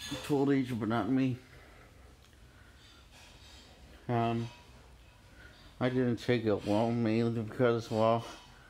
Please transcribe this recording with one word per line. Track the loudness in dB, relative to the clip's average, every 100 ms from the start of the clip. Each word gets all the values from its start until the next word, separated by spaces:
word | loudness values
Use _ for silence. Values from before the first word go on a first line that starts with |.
| -10 -10 -2
told | 0 4
Asia, | 2 0
but | -4 -2
not | -2 0
me. | 0 0 -2 -10 -20 -20 -20 -20 -20 -20 -20 -20 -20 -20 -20 -20 -20 -20 -20 -20 -20 -20 -20 -20 -20 -20 -20 -20 -18 -4
Um, | -2 0 -2 -6 -12 -20 -20 -20 -20 -20 -20 -20 -20 -20 -20 -20 -4
I | -2
didn't | 2 0 0
take | 0 0 2
it | 0 0
well, | 0 2
mainly | 0 0 2 0 -2
because, | -6 0 2 2 0
well, | 2 4 2 -2 -16 -20 -20 -20